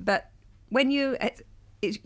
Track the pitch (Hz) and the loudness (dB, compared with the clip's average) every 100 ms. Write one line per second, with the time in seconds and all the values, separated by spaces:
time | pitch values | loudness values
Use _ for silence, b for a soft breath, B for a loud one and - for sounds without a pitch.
0 | 208 196 - - - - - 233 269 285 | -2 -2 -2 -20 -20 -20 -2 2 2 2
1 | 277 254 226 - - - - - - 214 | 0 -2 -4 -6 -20 -20 -20 -6 -4 -4